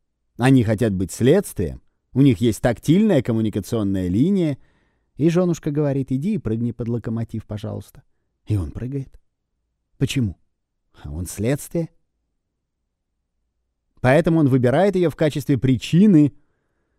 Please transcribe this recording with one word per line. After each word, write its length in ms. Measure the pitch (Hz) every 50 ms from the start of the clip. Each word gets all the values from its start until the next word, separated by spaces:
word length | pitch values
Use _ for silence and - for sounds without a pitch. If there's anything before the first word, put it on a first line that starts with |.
| _ _ _ _ _ _ _
Они 280 | - 120 135 135 131 113
хотят 280 | 107 113 101 120 110 98
быть 200 | 92 95 87 -
следствием. 680 | - 113 127 160 202 196 - - - 95 76 64 - _ _ _ _ _ _ -
У 80 | 123
них 200 | 139 139 117 -
есть 200 | 117 117 104 -
тактильная 600 | - 127 117 - - - 156 190 220 214 190 135 -
коммуникационная 840 | - 117 110 110 107 87 107 95 - - 113 107 98 95 95 92 90
линия, 500 | 90 107 143 185 202 190 170 151 135 - _ _ _ _ _ _ _ _ _ _ _
и 160 | - 135 170
женушка 400 | 160 180 185 175 165 - - 160
говорит: 400 | 143 147 151 143 135 139 131 -
«Иди 240 | 127 131 143 202 220
и 40 | 160
прыгни 340 | - 110 110 113 120 120 117
под 160 | - 120 113
локомотив, 580 | 117 117 - 120 113 113 113 - - 110 -
пожалуйста». 560 | - 107 104 104 107 101 101 101 - - - - _ _ _ _ _ _ _ _
И 100 | - 107
он 160 | 98 85 69 -
прыгает. 440 | - 110 127 139 139 135 - - - _ _ _ _ _ _ _ _ _ _ _ _ _ _ _
Почему? 400 | - 143 127 - 139 123 98 82 - _ _ _ _ _ _ _ _ _ _ _ - -
А 80 | 73 71
он 140 | 80 -
следствие. 640 | - - - 101 120 143 143 - - - 170 165 - _ _ _ _ _ _ _ _ _ _ _ _ _ _ _ _ _ _ _ _ _ _ _ _ _ _ _ _ _ _ _ _ _ _ _ _ _ _ _ _ _ _
Поэтому 400 | - 123 135 165 170 180 165 165
он 80 | 151 127
выбирает 460 | 127 131 123 123 123 156 190 208 190
ее 120 | 185 175 160
в 80 | -
качестве 400 | - 160 151 - 147 - - 143
причины, 800 | 117 - 131 131 110 - - - 170 208 214 190 151 147 135 - - _ _ _ _ _ _ _ _ _ _ _